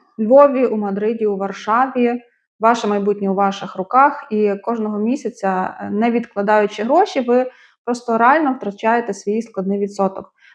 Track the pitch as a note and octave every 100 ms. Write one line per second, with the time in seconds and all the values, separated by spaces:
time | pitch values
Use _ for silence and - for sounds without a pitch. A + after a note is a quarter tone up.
0 | _ - G#3+ C4+ C#4+ C4 A#3+ G#3+ G3+ G3
1 | G#3+ A#3 G#3+ F#3+ G3 G3 - A3+ C4+ B3+
2 | A#3+ A#3+ - _ _ - A3 A#3+ G#3 G#3
3 | G3+ G3+ G3 F#3+ G3 G3 F#3 - F#3 B3+
4 | C#4+ - - G#3+ G#3 G3+ A3 A#3 G#3+ G#3
5 | A3 D4 - - F#3+ F#3 F#3 - G3+ G3+
6 | A#3+ A#3 A#3 G3+ G3+ G#3+ G3+ G#3 A3+ D#4
7 | G4 C#4 A#3+ B3 B3+ - _ _ - A#3+
8 | - A3+ A#3+ D4+ D4 C4 G3+ G3+ A3 A#3
9 | A#3 G3 - G#3+ A3+ - F#3+ G3+ G3+ G3+
10 | F#3+ F#3+ - _ _